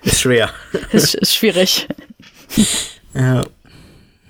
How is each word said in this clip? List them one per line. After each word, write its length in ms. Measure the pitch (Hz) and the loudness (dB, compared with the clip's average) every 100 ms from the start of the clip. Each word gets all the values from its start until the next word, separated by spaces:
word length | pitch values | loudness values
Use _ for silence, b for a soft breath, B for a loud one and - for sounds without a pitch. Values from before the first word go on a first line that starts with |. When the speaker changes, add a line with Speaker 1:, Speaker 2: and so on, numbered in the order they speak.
Speaker 1:
ist 180 | - - | -2 0
schwer. 300 | 127 120 104 - - | 2 2 2 -4 -8
Speaker 2:
<laughs> 220 | - - | -8 0
Ist, 220 | 220 147 | 2 2
ist 200 | - 196 | 0 -2
schwierig. 540 | - 214 175 190 - - - - - - - - B 208 B B B - | 0 0 2 0 0 -6 -12 -14 -20 -20 -20 -6 B 0 B B B -10
Speaker 1:
Ja. 300 | 135 127 123 - - _ b b b b b | -2 0 0 -2 -10 _ b b b b b